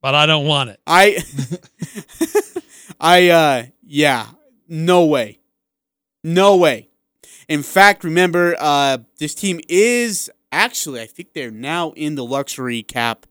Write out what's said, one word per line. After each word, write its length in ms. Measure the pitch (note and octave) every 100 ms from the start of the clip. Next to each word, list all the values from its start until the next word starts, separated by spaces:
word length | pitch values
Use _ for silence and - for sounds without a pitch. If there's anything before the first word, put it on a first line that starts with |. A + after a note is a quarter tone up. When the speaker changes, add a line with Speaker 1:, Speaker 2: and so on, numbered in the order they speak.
Speaker 1:
but 120 | C3+
I 120 | D3 D3+
don't 200 | D#3 D3
want 260 | C#3+ B2
it. 80 | G2 -
Speaker 2:
I, 380 | E3+ G3+ - - C#3 C3 E3+ _ _ - G#3+ - -
<laughs> 800 | D#4+ G#4 - - _ - - -
I, 300 | D#3+ F3+ F3+
uh, 340 | E3+ D#3 C3 B2 _
yeah, 460 | _ C#3+ D3 B2 A2 _ _ _ _
no 380 | D#3+ E3 F3+ E3
way. 340 | C#3+ A2 G#2+ _ _ _ _ _ _ _ _
No 340 | D#3+ E3+ G3 F#3+
way. 320 | E3+ A#2+ - _ _ _ - - _
In 160 | D3+
fact, 400 | C#3+ F#3+ G3+ G3
remember, 520 | E3+ E3 F3+ E3+ F3 E3+
uh, 400 | D3+ C#3+ C#3 C3 A2+ _
this 140 | D3+
team 260 | - G3+ F3 -
is 600 | F3 A3+ A#3+ A#3+ G3 - _ _
actually, 480 | D3 A#3 - D#3+ B2+
I 40 | A2+
think 280 | - F3+
they're 160 | E3+ B2
now 420 | A2 C3 E3 E3
in 240 | - D3+ D3+
the 100 | A#2+
luxury 580 | C3+ C#3 - B2+ A#2+
cap 420 | A#2 B2 A#2 A2+ _